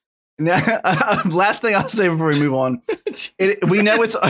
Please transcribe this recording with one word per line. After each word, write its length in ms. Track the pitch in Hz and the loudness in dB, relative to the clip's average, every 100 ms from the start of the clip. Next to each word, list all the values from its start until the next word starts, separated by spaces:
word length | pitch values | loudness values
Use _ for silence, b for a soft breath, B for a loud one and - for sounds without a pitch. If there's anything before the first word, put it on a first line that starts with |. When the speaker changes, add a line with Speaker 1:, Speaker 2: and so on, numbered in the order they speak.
| _ _ _ - | _ _ _ -6
Speaker 1:
Now, 180 | 160 175 | 0 2
<laughs> 680 | 226 226 180 160 277 196 190 | 2 0 0 0 0 0 0
last 360 | 165 202 208 | 0 0 0
thing 140 | 226 196 | -2 -2
I'll 120 | - | -2
say 200 | 220 180 | 0 0
before 160 | 160 160 | 0 0
we 120 | 147 | 2
move 160 | 147 131 | 0 0
on, 260 | 131 123 - | -2 -2 -6
Speaker 2:
<laughs> 520 | 359 - - - - | -8 -8 -10 -12 -2
Speaker 1:
it, 320 | 190 208 170 | -2 0 0
we 140 | 202 | 2
know 180 | 208 226 | 2 2
it's, 140 | 226 - - | 0 0 0